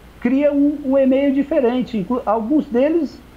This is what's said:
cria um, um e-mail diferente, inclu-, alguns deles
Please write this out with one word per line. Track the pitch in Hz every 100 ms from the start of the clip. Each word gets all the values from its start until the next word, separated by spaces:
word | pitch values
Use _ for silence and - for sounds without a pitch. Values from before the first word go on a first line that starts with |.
| - -
cria | 240 262 294
um, | 285 285 294 277
um | 277
e-mail | 262 269 285
diferente, | 269 277 320 240 254 233 220
inclu-, | 175 247 -
alguns | 220 220 302 -
deles | 233 285 330 285 - -